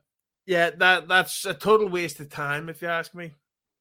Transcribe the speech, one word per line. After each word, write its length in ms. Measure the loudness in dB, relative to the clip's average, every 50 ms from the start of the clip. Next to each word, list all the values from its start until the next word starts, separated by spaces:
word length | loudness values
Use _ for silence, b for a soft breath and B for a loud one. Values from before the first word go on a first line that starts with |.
| _ _ _ _ _ _ _ _ _
yeah, 240 | -2 0 2 0 0
that, 360 | 0 2 4 4 4 2 2
that's 380 | 2 2 2 2 2 -4 -8 -6
a 100 | -8 -8
total 340 | -2 2 4 4 4 4 0
waste 300 | -2 -4 -4 -6 -8 -12
of 100 | -16 -14
time, 380 | -10 -8 -6 -4 -4 -6 -8 -10
if 140 | -12 -10
you 60 | -6 -6
ask 260 | -4 -6 -6 -8 -12
me. 180 | -16 -16 -16 -18 _ _ _ _ _ _ _ _ _